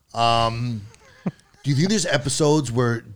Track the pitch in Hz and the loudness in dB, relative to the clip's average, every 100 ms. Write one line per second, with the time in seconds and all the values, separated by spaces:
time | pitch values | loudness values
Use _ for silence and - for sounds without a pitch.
0 | _ 117 117 117 117 117 120 113 104 - | _ 0 2 4 2 -2 -6 -6 -10 -20
1 | - - 190 - _ _ 139 135 180 214 | -20 -10 -10 -10 _ _ -2 0 2 0
2 | 170 143 139 - 156 156 131 117 120 117 | 0 -2 -2 0 2 2 0 0 0 -2
3 | - | -6